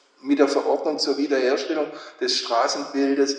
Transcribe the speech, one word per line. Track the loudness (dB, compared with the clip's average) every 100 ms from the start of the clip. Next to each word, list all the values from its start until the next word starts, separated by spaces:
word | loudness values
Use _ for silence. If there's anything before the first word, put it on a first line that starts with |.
| _ _
mit | 0 4
der | 4
Verordnung | 2 0 0 0 -2
zur | -2 0
Wiederherstellung | 0 2 2 0 0 -2 -4 -8 -16 -6
des | -2 -2
Straßenbildes | 0 0 0 -2 -4 0 2 2 2